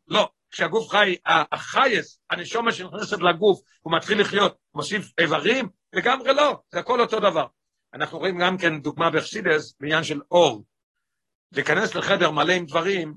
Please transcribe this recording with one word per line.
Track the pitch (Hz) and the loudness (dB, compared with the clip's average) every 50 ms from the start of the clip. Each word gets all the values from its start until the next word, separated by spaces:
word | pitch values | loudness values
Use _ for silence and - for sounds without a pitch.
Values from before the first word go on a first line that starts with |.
| _ | _
לא. | - 160 214 180 - _ _ _ _ | -2 0 0 0 0 _ _ _ _
כשהגוף | - - 180 165 165 226 151 - | -6 -4 -4 -2 -2 -2 -2 0
חי, | - 208 208 196 175 - - | 2 2 2 2 0 -2 0
ה-, | 160 165 160 147 - 147 | 2 2 2 2 0 -4
החייס, | 147 - - - 226 269 269 220 170 151 - - _ _ - | -8 -8 -4 0 2 2 2 2 0 -4 -6 -12 _ _ -8
הנשמה | 170 175 170 - - 226 233 233 | -8 -8 -6 -4 -4 -2 0 0
שנכנסת | 208 165 185 180 - 208 202 - 208 190 | -2 -4 -8 -12 -10 -10 -6 -6 -4 0
לגוף, | 170 175 170 160 202 208 180 - _ _ _ _ | 2 2 2 4 4 4 4 2 _ _ _ _
הוא | - 160 165 | -6 -2 -2
מתחיל | 160 - - 214 208 | -2 0 0 2 2
לחיות, | 196 139 175 202 202 180 - _ _ _ - | 2 2 2 2 2 0 0 _ _ _ -10
מוסיף | 151 135 - 202 208 160 - - | -10 -8 -6 -6 -6 -8 -6 -2
איברים? | - 170 151 160 151 143 196 247 269 240 185 _ _ _ _ - | 0 0 0 0 0 0 0 0 0 -2 -6 _ _ _ _ -6
לגמרי | 190 - 240 262 262 233 247 269 | -2 0 0 0 0 2 0 2
לא, | 285 294 285 214 - _ _ | 4 4 2 0 -4 _ _
זה | - 175 | -10 -8
הכל | 165 - 247 240 | -4 -2 0 0
אותו | 233 226 226 220 | 2 0 0 2
דבר. | 202 196 165 160 135 - _ _ _ _ _ _ _ _ - | 2 2 2 0 -4 -4 _ _ _ _ _ _ _ _ -8
אנחנו | 139 151 147 160 | -6 -6 -6 -6
רואים | 160 156 190 180 175 | -4 -4 -2 -2 0
גם | 175 185 190 | 0 0 0
כן | 180 180 170 156 151 | 2 0 0 0 -2
דוגמה | 131 147 139 156 165 165 | -6 -8 -4 0 0 2
בחסידות, | 156 151 120 - - 214 190 175 156 156 - - _ - | 0 0 -4 -4 -8 -4 0 0 0 0 -2 -6 _ -10
בעניין | 143 151 156 160 156 | -6 -2 -2 -2 -2
של | - 156 143 - - | -2 -6 -8 -4 2
אור. | 175 175 170 143 113 104 98 _ _ _ _ _ _ _ _ _ _ _ _ _ _ _ _ _ | 4 6 6 6 2 -2 -12 _ _ _ _ _ _ _ _ _ _ _ _ _ _ _ _ _
להיכנס | - 139 135 - 151 180 220 - - | -6 -4 -2 0 0 0 0 -2 -4
לחדר | 175 151 - 196 185 180 160 | -4 -2 0 0 2 2 0
מלא | 151 147 147 165 185 | 2 0 2 2 0
עם | 180 175 | 0 -2
דברים, | 143 143 165 160 196 196 185 160 151 151 | -2 -2 -2 0 0 -2 -2 -4 -8 -10